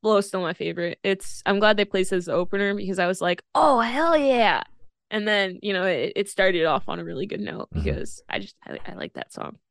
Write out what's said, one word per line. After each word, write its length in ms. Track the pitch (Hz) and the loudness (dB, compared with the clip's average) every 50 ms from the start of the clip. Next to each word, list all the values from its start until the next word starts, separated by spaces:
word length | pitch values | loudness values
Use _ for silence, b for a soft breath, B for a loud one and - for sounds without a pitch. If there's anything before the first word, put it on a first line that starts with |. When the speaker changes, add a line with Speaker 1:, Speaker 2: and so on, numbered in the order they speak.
Speaker 1:
Blow 160 | - 214 214 202 | 4 4 4 4
is 100 | 202 202 | 4 2
still 140 | - 190 | -4 -4
my 100 | 180 160 | -2 -4
favorite. 460 | 165 - - 165 170 175 170 175 - _ | -4 -4 -6 -6 -4 -4 -4 -6 -6 _
It's, 400 | - 196 196 196 - - - - - | -2 -2 -2 -2 -2 -8 -8 -4 0
I'm 140 | - 202 202 | 0 2 4
glad 180 | 214 214 214 | 4 4 4
they 80 | 208 202 | 4 0
placed 280 | 202 - 190 190 190 | 0 0 -2 0 0
it 40 | 190 | 0
as 80 | 185 175 | -2 -2
the 60 | 170 135 | 0 0
opener 400 | 165 180 175 - 196 202 202 202 | 0 0 0 0 0 0 0 -2
because 240 | 202 208 190 190 185 | -2 -4 -4 -2 0
I 80 | 180 | 0
was 140 | 175 190 - | 0 0 0
like, 220 | 180 180 180 180 _ _ _ | 0 0 -2 -2 _ _ _
"Oh, 260 | 302 320 311 269 240 | 4 6 6 6 4
hell 360 | 233 233 233 277 320 339 330 | 4 2 0 0 2 4 4
yeah." 460 | 311 285 269 262 240 226 196 160 110 - - - - - - _ _ _ _ | 4 4 4 4 4 4 4 4 2 -2 -8 -14 -20 -20 -20 _ _ _ _
And 160 | - 220 208 | -6 -4 0
then, 320 | 214 214 202 196 190 185 - | 0 2 2 0 -2 -4 -8
you 100 | - 208 | -6 -4
know, 120 | 196 185 185 | -2 0 0
it, 280 | 190 175 131 123 - - | 0 0 0 -2 -4 -2
it 140 | - 202 202 | -4 -4 -4
started 360 | - - 190 196 190 170 160 | 0 2 2 2 4 2 2
off 180 | 160 147 - - - | 2 2 0 0 -4
on 100 | - 175 | -6 -6
a 40 | 170 | -8
really 220 | 170 - - - | -8 -8 -8 -6
good 140 | - - - | -6 -6 -8
note 280 | 104 101 - - - _ | -6 -8 -8 -10 -12 _
Speaker 2:
Mm-hmm. 140 | - 82 78 | -6 -4 -2
Speaker 1:
because 380 | - - - - - - - _ - | -2 -2 -2 -4 -8 -10 -14 _ -8
I 100 | - 190 | -8 -8
just, 140 | 196 - - _ - | -8 -10 -16 _ -16
I, 120 | - - - - | -14 -12 -12 -12
I 80 | - - | -12 -10
like 200 | 185 - - _ | -10 -12 -10 _
that 180 | - - _ | -12 -14 _
song. 240 | - - - - - _ _ _ | -12 -12 -12 -12 -14 _ _ _